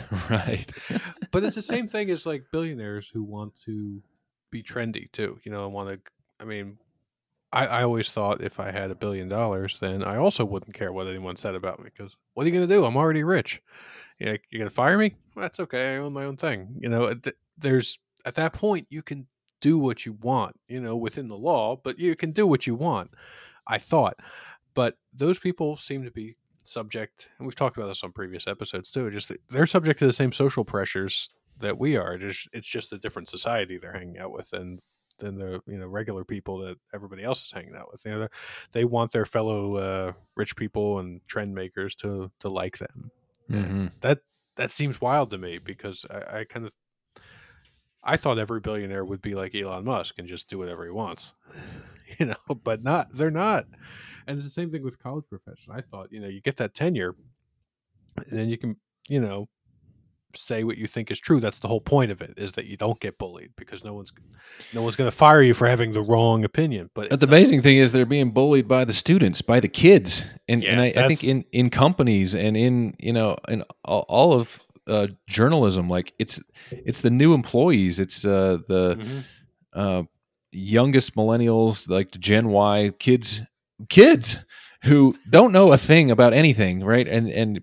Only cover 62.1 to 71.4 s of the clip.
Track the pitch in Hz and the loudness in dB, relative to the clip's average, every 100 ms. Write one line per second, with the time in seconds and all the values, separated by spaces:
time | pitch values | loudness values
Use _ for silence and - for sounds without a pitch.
62.1 | 92 - - 101 - 95 98 107 110 101 | -4 -14 -12 -10 -10 -12 -6 -6 -4 -10
63.1 | - 95 87 - - - 98 107 101 95 | -10 -14 -14 -20 -20 -20 -18 -16 -16 -18
64.1 | _ _ 107 - - - 117 113 107 127 | _ _ _ -20 -20 -12 -6 -4 -2 -2
65.1 | - 151 151 127 117 120 123 113 107 104 | 6 8 10 8 6 4 2 0 -2 2
66.1 | 117 113 113 104 - 160 107 85 - 104 | 4 6 4 0 0 -2 -4 -8 -10 -4
67.1 | 135 139 156 202 143 139 135 131 131 120 | 2 8 10 10 8 8 8 8 6 2
68.1 | 143 127 113 139 143 110 127 120 110 - | 2 2 4 4 4 4 2 2 0 4
69.1 | 185 107 - - 120 101 - 170 202 90 | 4 4 2 2 4 2 6 8 8 6
70.1 | - - - - 120 98 123 123 - 131 | -2 -2 -12 -2 0 2 2 2 4 2
71.1 | 156 127 135 | 2 0 0